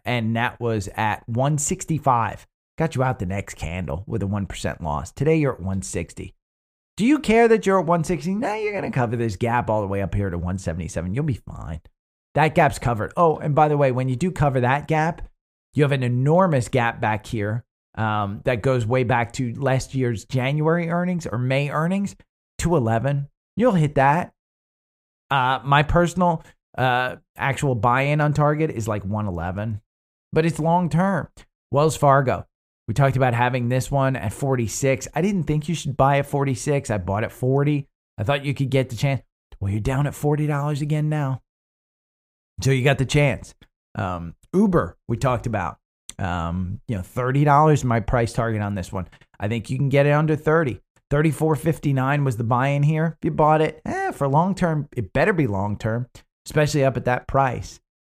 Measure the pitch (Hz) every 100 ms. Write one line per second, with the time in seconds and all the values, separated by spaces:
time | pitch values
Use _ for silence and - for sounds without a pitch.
0 | - 123 110 113 120 - 120 110 95 -
1 | 107 104 - 117 135 151 - 185 - 160
2 | - 123 107 - - _ _ - 160 127
3 | 131 120 90 98 - - 76 87 87 76
4 | 98 85 98 101 98 - 87 - 80 73
5 | - - 139 160 143 - 92 98 - 95
6 | 80 - 90 - _ _ _ _ _ -
7 | 226 302 302 220 233 226 190 190 175 175
8 | 151 170 151 196 262 440 427 196 - 143
9 | 120 117 117 95 117 123 - 110 98 98
10 | 95 98 101 87 87 95 95 82 82 -
11 | 87 110 156 104 - - - 80 - _
12 | _ _ _ - 156 160 147 - 131 113
13 | 104 - 170 151 123 147 151 147 139 123
14 | 131 123 180 - 147 131 120 139 143 156
15 | 160 170 - _ _ _ _ - 147 135
16 | 123 123 135 170 190 139 113 127 117 -
17 | 113 107 - 117 101 113 - _ _ -
18 | 110 107 101 104 - 123 135 127 107 127
19 | 120 123 117 - 123 120 135 131 - 135
20 | 123 113 - 131 127 147 156 170 165 170
21 | 175 180 160 117 127 131 143 143 165 196
22 | 196 - _ _ _ - 170 170 113 113
23 | 131 143 143 _ _ - 247 185 151 143
24 | 135 156 - _ _ _ _ _ _ _
25 | _ _ - 139 127 131 139 143 151 170
26 | 175 180 175 156 - _ _ - 127 123
27 | 127 - _ - 127 135 147 120 120 123
28 | 139 151 151 143 147 151 156 120 110 104
29 | 95 107 107 87 87 95 110 107 _ _
30 | _ _ - - 160 165 156 175 175 156
31 | 196 180 - - - _ - 139 156 -
32 | 143 135 127 90 - _ _ _ - 104
33 | 139 127 131 117 123 127 120 127 - 139
34 | 135 131 104 - 139 131 110 - 135 131
35 | - - 185 202 156 151 147 160 147 127
36 | 135 139 143 143 139 127 - 143 - 107
37 | 90 98 110 - 127 135 147 147 143 _
38 | _ - 101 143 139 127 139 135 127 110
39 | 139 135 - _ _ - 98 104 107 131
40 | 143 - 147 147 151 147 147 147 151 151
41 | 151 151 139 127 _ _ _ _ _ _
42 | _ _ _ _ _ - 98 135 131 135
43 | 131 147 143 95 - - _ _ _ -
44 | 95 90 85 - _ 180 214 170 82 -
45 | - 117 135 120 120 107 87 - _ _
46 | - - 95 87 82 87 92 101 - 104
47 | 92 - 123 139 147 143 156 147 127 117
48 | 104 123 117 - 117 107 104 101 87 98
49 | 87 - _ - 104 117 101 131 139 139
50 | 143 147 156 151 156 160 151 101 _ _
51 | - 143 160 135 156 151 165 147 151 135
52 | 131 147 139 110 113 120 135 143 147 156
53 | 165 160 160 147 151 156 156 - - 359
54 | 392 370 143 139 180 185 180 156 143 -
55 | 98 135 170 180 135 98 101 101 113 117
56 | 123 - _ _ - 156 147 147 135 120
57 | 120 123 - 135 135 110 - - _ _
58 | _